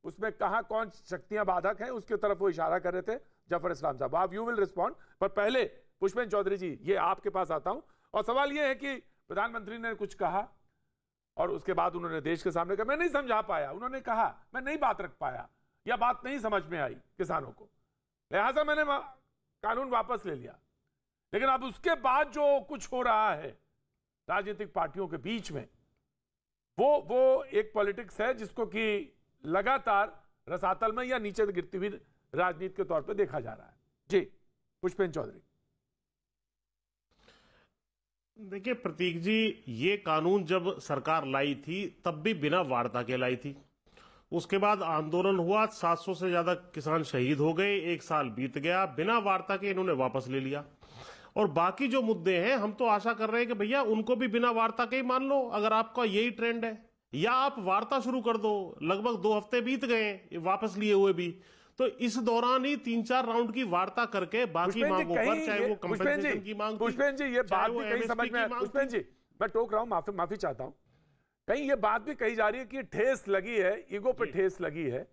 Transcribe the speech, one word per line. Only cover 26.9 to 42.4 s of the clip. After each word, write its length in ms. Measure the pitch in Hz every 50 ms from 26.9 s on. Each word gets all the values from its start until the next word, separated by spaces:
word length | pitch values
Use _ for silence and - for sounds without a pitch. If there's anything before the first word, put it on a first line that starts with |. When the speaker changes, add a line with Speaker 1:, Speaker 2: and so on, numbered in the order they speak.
| 294 285
Speaker 1:
वो 440 | - - 240 254 262 262 262 269 277
एक 280 | - - 208 214 214 -
politics 480 | 214 202 202 196 233 233 180 - -
है 120 | 214 247 262
जिसको 320 | 220 220 190 - - 226
कि 500 | 185 170 220 226 214 208 202 156 - _ _ _ _ _ _ -
लगातार 760 | 151 165 190 202 240 269 269 - 233 208 196 208 220 - - _ _ _ _ _ -
रसातल 420 | 180 175 - 180 190 185 226 226
में 120 | 220 240 254
या 160 | 254 254 240
नीचे 280 | 214 208 180 226 214
गिरती 300 | 202 185 175 - - -
हुई 120 | 185 185 208 202 - - _ _ _ _ _ -
राजनीति 400 | 147 175 180 170 151 185 185 185
के 80 | - 185
तौर 180 | 147 170 156
पे 120 | 139 - -
देखा 260 | 196 202 - - 147
जा 140 | 113 110 110
रहा 140 | - -
है। 60 | - _ _ _ _ _ _ _ _
जी, 100 | 202 190 - - - _ _ _ _ _ _ _ _ _
पुष्पेंद्र 320 | - 180 180 - 190 175 151
चौधरी। 280 | 160 147 - - - _ _ _ _ _ _ _ _ _ _ _ _ _ _ _ _ _ _ _ _ _ _ _ _ _ _ _ _ _ _ _ _ _ _ _ _ _ - - _ _ _ _ _ _ _ _ _ _ _ _ _ _ _ _ _ _ _ _ 220
Speaker 2:
देखिए 340 | 214 190 190 202 190 247 247
प्रतीक 480 | 240 - 190 151 - 185 180 165 170
जी, 420 | 165 196 220 220 220 214 - - -
ये 300 | - 117 110 135 185 208
कानून 460 | 202 - 170 156 156 156 175 196 202 180
जब 360 | 151 180 185 170 190 160 -
सरकार 460 | - - 147 135 - 156 160 165 147
लाई 300 | 135 131 135 143 147 139
थी 460 | - - 156 170 190 202 - - _ _
तब 60 | 175
भी 220 | 151 151 156 220 220
बिना 280 | 160